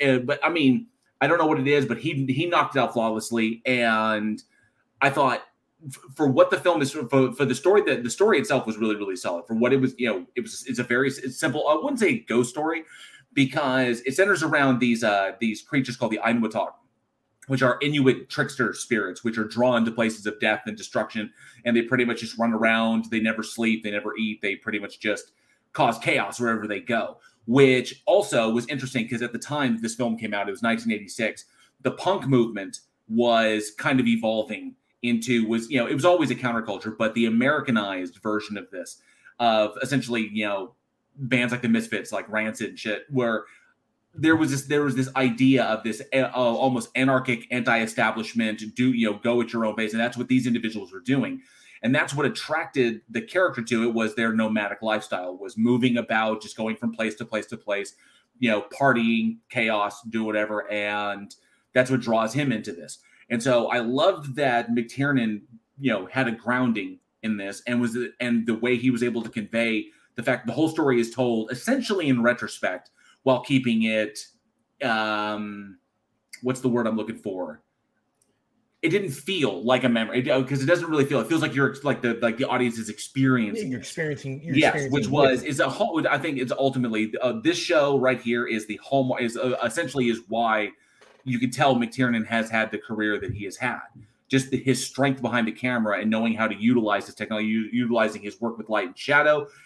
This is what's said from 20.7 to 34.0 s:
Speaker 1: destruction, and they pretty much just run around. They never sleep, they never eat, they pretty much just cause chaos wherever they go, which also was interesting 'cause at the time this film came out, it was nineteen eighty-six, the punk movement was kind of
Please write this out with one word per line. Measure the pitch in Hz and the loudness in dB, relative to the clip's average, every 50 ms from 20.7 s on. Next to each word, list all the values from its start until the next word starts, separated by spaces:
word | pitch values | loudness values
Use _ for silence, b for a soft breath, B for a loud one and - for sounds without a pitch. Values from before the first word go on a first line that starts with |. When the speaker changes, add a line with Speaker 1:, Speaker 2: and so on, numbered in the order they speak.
| 107 | -12
Speaker 1:
destruction, | 110 - - - 120 110 - - 113 107 - B B B B B B B | -12 -10 -6 -4 -4 -4 -4 -6 -8 -8 -10 B B B B B B B
and | 120 117 | 0 2
they | 117 | 2
pretty | 117 - 131 127 123 | 2 2 2 2 2
much | 120 113 - | 2 0 -4
just | 117 110 - | -6 -8 -4
run | 113 117 117 113 | -2 0 0 0
around. | 110 113 113 113 113 113 113 113 113 110 - | 2 2 2 2 2 2 2 0 0 -2 -2
They | 113 110 | -2 -2
never | 110 110 110 113 110 | 0 -2 -2 -4 -6
sleep, | - - 117 117 113 110 110 - | -8 -4 -2 0 0 0 0 -2
they | 104 | -4
never | 104 104 101 104 104 | -6 -4 -6 -6 -6
eat, | 110 113 107 104 - | -4 -4 -6 -6 -4
they | - 101 98 | -4 -6 -6
pretty | - - 110 104 101 | -6 -6 -6 -6 -6
much | 101 98 - - | -6 -8 -12 -6
just | - 107 101 - - _ _ _ _ _ _ _ _ _ - | -4 -4 -4 -4 -6 _ _ _ _ _ _ _ _ _ -2
cause | - 143 120 113 - | 0 0 0 0 0
chaos | - 165 151 127 104 101 - - | -2 0 0 0 -2 -4 -4 -2
wherever | 120 117 113 107 104 | 0 0 0 0 -2
they | 104 104 98 | -4 -6 -6
go, | - - 117 113 95 - - _ b b b b b | -4 -2 -2 -2 -2 -4 -10 _ b b b b b
which | 113 120 139 139 131 127 127 120 - - - - | 2 6 8 8 8 8 4 0 -4 -8 -6 0
also | - 170 202 - - 151 123 113 113 | 4 4 4 4 2 2 2 2 2
was | 113 120 117 | 0 0 -2
interesting | - 151 131 131 127 - 120 110 | -4 -6 -6 -6 -4 -4 -4 -4
'cause | - 123 113 | -2 -4 -4
at | 123 117 - | -4 -4 -6
the | 117 | -8
time | - - 147 147 139 123 113 110 | -8 -6 -4 0 0 0 0 0
this | 113 110 - | -2 -6 -4
film | - 123 117 113 | -2 -2 -2 -2
came | 113 110 107 104 | -4 -6 -6 -4
out, | 101 98 | -4 -4
it | 101 | -4
was | 95 95 | -4 -2
nineteen | 110 117 113 113 113 113 | 0 0 0 0 0 -2
eighty-six, | 107 104 101 - - - 113 104 - - - b b b b b b _ | -2 -4 -4 -10 -6 -4 -4 -4 -4 -6 -16 b b b b b b _
the | - 135 | -6 -6
punk | - - - 180 196 185 131 | -4 -2 -2 -2 -2 0 0
movement | 135 135 120 113 110 101 98 95 92 - - _ _ _ _ _ | 2 4 4 4 2 0 -8 -10 -12 -14 -18 _ _ _ _ _
was | - 110 117 120 117 117 113 113 110 107 107 107 - | -4 0 2 4 4 4 4 4 2 2 0 -4 -6
kind | - - - 156 135 | -8 -4 -2 0 2
of | 131 | 2